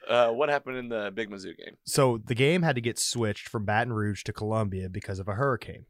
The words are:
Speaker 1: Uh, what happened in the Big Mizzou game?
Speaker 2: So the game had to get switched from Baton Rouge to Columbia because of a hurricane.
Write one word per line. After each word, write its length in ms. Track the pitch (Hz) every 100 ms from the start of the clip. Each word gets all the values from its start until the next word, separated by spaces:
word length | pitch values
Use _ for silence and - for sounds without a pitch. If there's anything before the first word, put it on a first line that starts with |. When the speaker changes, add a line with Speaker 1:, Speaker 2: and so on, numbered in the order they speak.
| -
Speaker 1:
Uh, 220 | 120 117
what 180 | 117 139
happened 280 | 143 127 127
in 100 | 120
the 240 | 113 104
Big 160 | 95 107
Mizzou 260 | 101 95 -
game? 200 | - -
Speaker 2:
So 340 | - - 131 117
the 100 | -
game 280 | 120 135 180
had 120 | 165
to 60 | 127
get 180 | 117 110
switched 500 | - 120 107 101 -
from 160 | 117
Baton 280 | 101 104 120
Rouge 300 | 110 104 98
to 80 | -
Columbia 560 | - 107 110 104 95 92
because 300 | 98 - 95
of 80 | 95
a 60 |
hurricane. 500 | 101 139 120 - 87